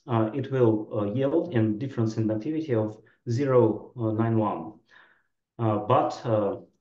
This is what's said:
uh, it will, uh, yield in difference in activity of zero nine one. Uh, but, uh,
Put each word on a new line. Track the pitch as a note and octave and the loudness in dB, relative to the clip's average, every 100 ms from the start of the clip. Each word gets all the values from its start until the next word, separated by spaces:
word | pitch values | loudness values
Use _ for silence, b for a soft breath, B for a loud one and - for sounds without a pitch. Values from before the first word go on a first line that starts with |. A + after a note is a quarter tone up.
| - | -2
uh, | A2+ A2 | 0 0
it | C#3+ A#2 | -2 -4
will, | C3 A#2 G#2+ - | 4 4 4 -2
uh, | A2+ G2+ | -4 -2
yield | A#2+ C#3 E3 E3+ | 0 0 0 0
in | A#2 A2 G2+ | 0 0 0
difference | C3+ A#2+ A2 A2 | -4 -2 -2 0
in | G#2+ | -2
activity | G#2+ D3+ D#3 D3+ | -2 -4 -6 -2
of | A2+ G#2+ - b b B2+ | -2 -2 -8 b b -4
zero | A#2+ C#3 B2+ A2+ G#2 - | -2 4 4 4 2 -8
nine | B2 A2 G#2+ A#2 A2 | -4 -2 0 2 2
one. | G#2 E2+ D#2+ - _ b b b b _ _ - | 0 -4 -8 -14 _ b b b b _ _ -4
Uh, | A2+ G#2 | 0 0
but, | - C#3 - - | 2 2 2 -4
uh, | B2+ G#2+ G2 G2 - _ | -2 0 0 -4 -12 _